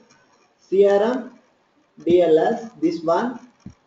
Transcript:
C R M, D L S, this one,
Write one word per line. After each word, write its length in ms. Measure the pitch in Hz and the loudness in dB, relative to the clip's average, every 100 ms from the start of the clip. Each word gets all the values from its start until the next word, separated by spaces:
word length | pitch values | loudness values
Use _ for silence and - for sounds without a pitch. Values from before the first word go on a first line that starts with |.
| _ _ _ _ _ _ | _ _ _ _ _ _
C 300 | _ 190 202 | _ 2 2
R 140 | 202 | 2
M, 380 | 220 262 - - _ _ _ _ _ - | 0 -4 -10 -20 _ _ _ _ _ -10
D 180 | 151 180 | 0 2
L 160 | 165 160 | 4 2
S, 320 | - - - 147 | 2 -4 -8 -6
this 200 | 160 156 | -4 -4
one, 380 | 160 180 240 - - _ - - | -2 -2 -2 -8 -18 _ -20 -20